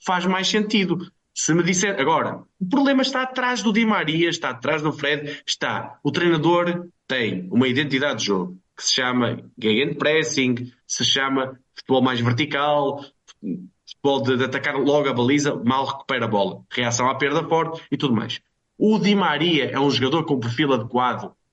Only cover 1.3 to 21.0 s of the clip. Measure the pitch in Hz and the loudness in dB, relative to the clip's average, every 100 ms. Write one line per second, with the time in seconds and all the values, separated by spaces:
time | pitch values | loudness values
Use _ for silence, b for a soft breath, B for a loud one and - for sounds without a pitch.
1.3 | - - 165 175 185 208 190 135 160 107 | -6 0 2 2 0 0 0 2 2 0
2.3 | - - _ 185 277 277 262 262 262 262 | -6 -14 _ -2 2 4 4 2 -2 -4
3.3 | 262 247 247 202 214 220 202 160 160 170 | -4 -2 0 0 2 2 2 0 0 0
4.3 | 165 143 123 139 156 151 147 143 147 147 | 0 -6 -4 -2 0 -2 -2 -2 -2 -4
5.3 | 143 - - 139 107 - - 147 135 170 | -10 -8 -6 -4 -4 -8 -6 -4 0 2
6.3 | 165 151 170 175 175 175 _ _ 131 110 | 2 4 2 2 -2 -8 _ _ -2 -2
7.3 | 92 92 104 131 127 147 131 143 117 104 | -4 -2 2 2 2 0 0 -2 -2 -2
8.3 | 95 90 92 _ - - - 127 123 117 | -2 -2 -8 _ -8 -4 -2 0 0 0
9.3 | - - - 110 107 143 147 143 156 156 | -2 -12 -4 0 2 0 0 0 2 0
10.3 | - 127 117 123 - _ - 123 139 135 | 0 0 0 -4 -14 _ -4 0 0 0
11.3 | 135 131 131 _ - - 131 127 123 120 | 0 -2 -6 _ -20 0 2 4 2 0
12.3 | 120 151 139 147 147 143 139 - _ _ | 0 -2 0 2 2 0 -2 -10 _ _
13.3 | - - - - _ - - 143 139 123 | -14 -10 -8 -10 _ -20 -4 0 0 2
14.3 | 127 131 135 143 139 139 147 139 120 123 | 0 0 -2 -2 0 2 4 2 2 2
15.3 | 143 143 131 120 131 135 - - 131 113 | 2 2 0 0 0 0 -6 -4 -2 0
16.3 | 104 95 92 - - 120 120 127 131 139 | 0 0 -4 -10 -4 -2 0 0 0 0
17.3 | 151 156 160 160 - - 139 143 113 113 | 0 0 0 0 -6 -8 -4 0 0 -2
18.3 | - - _ _ _ 214 214 180 202 175 | -8 -12 _ _ _ 2 4 4 2 2
19.3 | 147 170 156 123 131 143 120 127 165 160 | 0 2 0 0 0 0 2 0 0 0
20.3 | 135 117 - 151 127 113 120 | -2 -2 -2 2 2 0 0